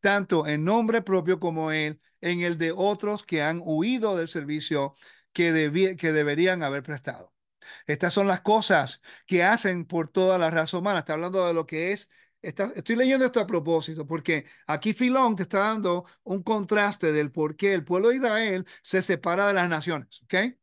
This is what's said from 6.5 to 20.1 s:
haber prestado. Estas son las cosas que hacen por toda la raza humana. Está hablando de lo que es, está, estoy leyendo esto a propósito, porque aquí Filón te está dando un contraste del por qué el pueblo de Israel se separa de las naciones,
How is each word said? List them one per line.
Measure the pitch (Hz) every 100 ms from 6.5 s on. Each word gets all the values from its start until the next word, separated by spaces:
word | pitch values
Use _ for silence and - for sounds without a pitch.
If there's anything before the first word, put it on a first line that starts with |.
| 185
haber | 147 139
prestado. | 135 143 - - - _ _ _ - - -
Estas | 147 175 202
son | 196
las | 185
cosas | - 220 202 180 127 - - - -
que | 180
hacen | 180 233 202 180 156
por | 175 156
toda | - 185 185
la | 165
raza | 165 156 180
humana. | 190 185
Está | 151
hablando | 156 170 190 180
de |
lo | 165 160
que | 160 175
es, | 208 - _ _ _
está, | 180 - 202 -
estoy | - 233
leyendo | 262 269
esto | 254 240
a | 190
propósito, | 170 151 165 156 160 151
porque | 160 151 160 - - -
aquí | 151 214
Filón | 208 247 262 247 202
te |
está | 180 196
dando | 202 220 196 175 175 _
un | - 190
contraste | 175 220 190 208 202 - 165
del | 151 147
por | 143 151 151
qué | 196 190
el |
pueblo | 147 180 220
de | 254
Israel | 254 214 220 185 185 -
se | - 190
separa | 175 175 175 180 202
de |
las | 196 175
naciones, | 160 156 156 123